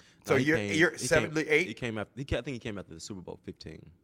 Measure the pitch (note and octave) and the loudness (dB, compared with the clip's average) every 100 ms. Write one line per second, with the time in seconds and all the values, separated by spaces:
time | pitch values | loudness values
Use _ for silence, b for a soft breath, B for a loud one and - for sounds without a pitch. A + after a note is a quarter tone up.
0 | b b - C3+ C#3 A#2+ G#2 D#3 E3 - | b b 2 4 4 2 2 4 4 4
1 | B2+ D#3+ A2 D#3 D3 D3+ F#3 - B2 G#2+ | 2 2 2 -2 2 2 2 -4 -6 -4
2 | G2+ - C#3+ C#3 D3+ A#2+ A#2+ G2+ F2 E2 | -8 -8 -4 -4 -4 -8 -8 -8 -10 -14
3 | - G2 E2+ E2+ - - F2 D#2 - - | -12 -12 -12 -14 -12 -14 -14 -16 -18 -20